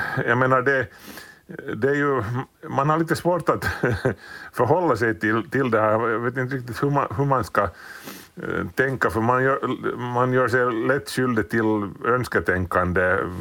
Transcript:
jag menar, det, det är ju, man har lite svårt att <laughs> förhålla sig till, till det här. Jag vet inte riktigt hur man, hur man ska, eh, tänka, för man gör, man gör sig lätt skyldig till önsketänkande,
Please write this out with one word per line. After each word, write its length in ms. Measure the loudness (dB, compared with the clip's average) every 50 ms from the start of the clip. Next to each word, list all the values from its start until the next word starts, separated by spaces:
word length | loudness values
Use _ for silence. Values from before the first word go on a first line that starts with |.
| -2 -2 -4 -2 0
jag 120 | 0 2 2
menar, 240 | 4 4 4 4
det, 260 | 4 2 2 2 0 -2 -8 -16 -20 -20 -18 -18 -18 -20 -20 -20 _ -18 -18 -14 -10 -8 -4
det 140 | 0 0 2
är 60 | 2
ju, 280 | 2 2 2 0 0 -2 -2 -4 -6 -6 -8 _ _ -12 -4
man 200 | -2 0 2 2
har 80 | 2 2
lite 180 | 2 0 -2
svårt 340 | 0 0 0 0 2 0 0
att 160 | 0 0 -2 -4 -2 0 0 0 0 0 0 -2
<laughs> 440 | -2 -2 -8 -16 -18 -18 -18 -10 -2
förhålla 420 | -2 2 2 4 2 4 2 2
sig 240 | 2 2 0 0 0
till, 300 | 0 2 2 0 0 0
till 220 | -2 0 2 2
det 100 | 2 4
här. 280 | 4 4 2 2 2 0
Jag 100 | 0 0
vet 180 | -2 -2 -2 -4
inte 180 | -4 -4 -4
riktigt 280 | -6 -6 -8 -4 -2 0
hur 60 | 2
man, 180 | 2 2 0 0 -2 -2
hur 80 | 0
man 180 | 2 2 2 0
ska, 180 | 0 0 0 0 0 -4 -10 -16 -18 -18 -16 -16 -16 -16 -16 -20 -18 _
eh, 300 | -10 -8 -4 -4 -4 -4 -2 0
tänka, 340 | 0 0 0 0 0 -2 0
för 120 | 0 2
man 220 | 2 2 2 2 2
gör, 160 | 2 0 0 -2 -4 -4 -4 -4 -6 -6 -4
man 360 | -6 -4 0 0 2 2 4
gör 140 | 2 2 2
sig 240 | 2 2 2 2 0 0 0 0
lätt 220 | 0 0 -2 -4
skyldig 400 | -2 -2 0 2 0 0 0 0
till 400 | 0 2 2 2 2 0 -2 -4 -8 -4 -2
önsketänkande, 1120 | 0 0 0 0 0 -2 0 0 0 0 0 -2 0 0 0 2 2 2 2 2 2 2 0 -2 -4 -6 -8